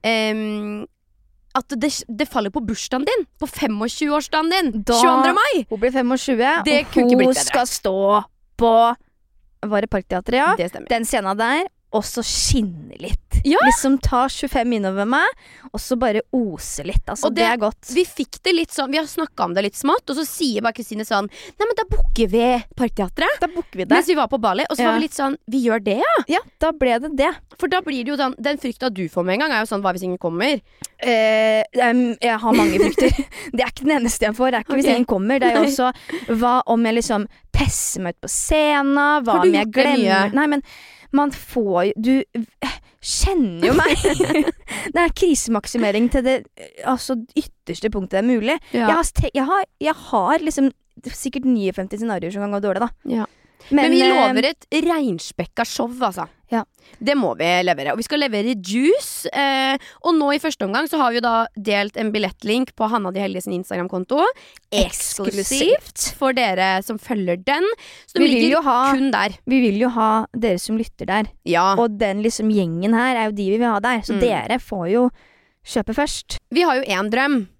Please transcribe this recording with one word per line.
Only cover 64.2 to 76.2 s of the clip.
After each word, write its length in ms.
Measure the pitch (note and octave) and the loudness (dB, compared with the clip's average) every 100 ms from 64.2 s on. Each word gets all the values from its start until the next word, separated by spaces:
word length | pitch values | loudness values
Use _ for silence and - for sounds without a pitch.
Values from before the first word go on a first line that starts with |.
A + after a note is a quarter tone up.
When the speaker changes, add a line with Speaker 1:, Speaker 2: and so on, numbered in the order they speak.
| G4+ C5+ - - _ | 0 -2 -16 -20 _
Speaker 1:
Eksklusivt 800 | G#3 F3+ - - - G3 G3 F#3+ | -2 -2 -2 -8 -4 -4 -4 -4
Speaker 2:
Eksklusivt. 540 | C4+ E4 D5 - - - - | 0 2 2 0 -8 -8 -2
Speaker 1:
for 160 | C4+ | -2
dere 360 | B3+ A3+ F#3 F#3+ F#3+ | 0 0 2 0 0
som 160 | - G#3+ | -4 -10
følger 400 | - G#3+ F3+ F3 | -6 -4 -2 -2
den. 240 | F#3 D4 G4 A#4 - - - | 0 0 0 -4 -12 -20 -6
Så 100 | - | 2
det 80 | |
Speaker 2:
Vi 20 | C#4+ | 4
vil 80 | |
Speaker 1:
ligger 220 | B3 A#3 D4+ | 4 4 2
Speaker 2:
jo 60 | C#4+ | 2
ha 120 | A#3+ C4+ C4+ | 2 2 2
Speaker 1:
kun 140 | C4+ | 2
der. 240 | A3 G3+ - - | 0 -2 -4 0
Speaker 2:
Vi 140 | C4 | 2
vil 180 | A#3+ G3+ | 4 2
jo 80 | B3 | 0
ha 160 | A#3 A3 A3 A3 | 2 2 2 -2
dere 240 | A#3 A3+ F3 | -4 -2 -2
som 220 | - A3 | -2 -4
lytter 260 | A3+ - - | -4 -8 -2
der. 240 | G3+ G#3+ - | -2 -2 -6
Speaker 1:
Ja. 240 | - E3+ F#3+ G3 | 0 2 4 4
Speaker 2:
Og 200 | A#3 G#3 | 0 0
den 240 | G#3+ G3+ | -2 0
liksom 260 | A3 - A3 | -2 0 0
gjengen 460 | G#3 F3 E3 G3 A3+ | 2 0 -2 0 2
her 200 | B3+ B3 | 2 0
er 80 | A3 | -2
jo 60 | G#3 | -2
de 140 | F#3+ | -2
vi 60 | G#3+ | 0
vil 80 | A#3+ | 2
ha 80 | G#3 | 0
der. 200 | A3+ A#3+ | 0 -2
Så 140 | - G#3 | -2 0
Speaker 1:
Mm. 40 | |
Speaker 2:
dere 380 | A#3+ F3+ G#2+ B3 | 0 0 -2 -4
får 300 | - G3 E3+ | -4 -6 0
jo 200 | A3+ B3 - _ _ _ _ - | 2 2 -2 _ _ _ _ -6
kjøpe 280 | A#3+ G#3 | -4 -2
først. 460 | A3+ D4 - | -2 -2 -4